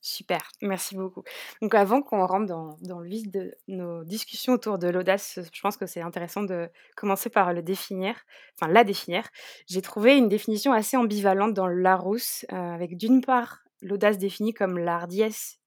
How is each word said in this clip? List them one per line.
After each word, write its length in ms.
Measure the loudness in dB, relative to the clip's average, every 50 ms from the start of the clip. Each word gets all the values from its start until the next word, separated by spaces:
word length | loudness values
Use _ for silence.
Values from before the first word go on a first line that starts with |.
| _
Super, 380 | -10 -10 -10 -4 _ -4 -4 -4 -8 -16 _ -6
merci 320 | -4 -4 -4 -6 -8 -8
beaucoup. 260 | -8 -8 -8 -10 -12 -16 -16 -16 -14 -14 -16 -10 -6
Donc 140 | -4 2 4
avant 260 | 4 4 6 4 2
qu'on 240 | 2 0 0 0 2
rentre 220 | 2 2 0 0 -2
dans, 280 | -4 -8 -8 -10 -14 -14
dans 180 | -12 -12 -12 -12
le 80 | -10 -10
vif 220 | -10 -10 -10 -6
de 240 | -6 -6 -6 -6 -12 _ _ -12
nos 360 | -10 -8 -8 -8 -8 -10 -10
discussions 500 | -10 -8 -8 -8 -10 -10 -8 0 0 0
autour 260 | 2 2 -2 -4 -2
de 80 | 0 0
l'audace, 500 | 0 0 2 2 0 0 0 -8 -12 -12 -14 -14 _
je 80 | -6
pense 160 | -4 -4 -4 -4
que 80 | -8
c'est 160 | -8 -8 -8
intéressant 400 | -10 -8 -6 -6 -8 -6 -6 -6
de 300 | -4 -4 -4 -4 -6 -8 _ _ _ _ _ -6
commencer 320 | 0 0 0 0 -2 0
par 240 | 2 2 4 4 2
le 80 | -2
définir, 540 | -2 -4 -4 -6 -6 -8 -6 -4 -4 -4 -6 -6 -12 _ -20 -20 -20 -20 _ -4
enfin 120 | 0 6
la 120 | 8 8 8
définir. 460 | 6 4 -4 -4 -4 -4 -4 -4 -6 _ -18 -18 -18 -18 -20 -16 _
J'ai 160 | -6 -6 -6
trouvé 340 | -4 -6 4 6 8 8 8
une 100 | 8 6
définition 460 | 4 2 0 0 -2 0 2 4 4
assez 240 | 4 2 2 0 2
ambivalente 560 | 2 2 0 2 2 2 4 4 2 0 0
dans 140 | 0 0 0
le 120 | 0 2
Larousse, 680 | 4 4 4 4 2 -2 -4 -2 -4 -6 -8 -8 -10 -10
euh, 40 | -8
avec 420 | -6 -6 -6 -6 -6 -8 -8 -6 -4
d'une 240 | 2 4 6 6
part 380 | 6 4 2 2 2 -2 -10 -20 _ _ _ _ -8
l'audace 340 | -6 -2 4 4 4 4 4
définie 380 | -2 -4 -4 -2 -2 -2 0
comme 240 | 0 0 0 0 0
la 160 | -2 0 -2
hardiesse 640 | -2 -4 -6 0 0 0 0 0 -6 -12 -14 -14 _ _